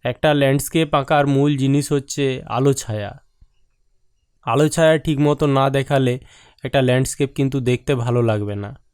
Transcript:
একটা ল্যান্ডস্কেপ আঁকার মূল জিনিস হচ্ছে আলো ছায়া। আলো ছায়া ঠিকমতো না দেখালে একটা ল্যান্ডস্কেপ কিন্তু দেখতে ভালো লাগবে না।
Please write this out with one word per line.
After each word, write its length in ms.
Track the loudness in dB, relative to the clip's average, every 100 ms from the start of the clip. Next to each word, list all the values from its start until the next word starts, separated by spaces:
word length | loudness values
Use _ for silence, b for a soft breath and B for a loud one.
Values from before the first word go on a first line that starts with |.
একটা 300 | -8 -2 0
ল্যান্ডস্কেপ 600 | 2 2 0 0 -2 0
আঁকার 320 | -2 2 0 2
মূল 300 | 2 2 2
জিনিস 360 | 2 0 0
হচ্ছে 500 | -2 -2 -4 -4 -4 -6
আলো 240 | 0 2
ছায়া। 400 | 0 -4 -8 -8 -14 _ _ -20 _ _ _ _ _ _ _ _ _
আলো 260 | -4 0 0
ছায়া 300 | 2 2 2
ঠিকমতো 480 | 0 0 2 2 0
না 240 | 2 0
দেখালে 480 | 0 0 0 0 -2 b b b b
একটা 200 | -2 0
ল্যান্ডস্কেপ 480 | 2 2 0 -2 -4
কিন্তু 260 | 0 -2 0
দেখতে 340 | -2 -2 -2
ভালো 280 | -2 0 0
লাগবে 320 | 0 0 -4
না। 260 | -8 -10 -14 _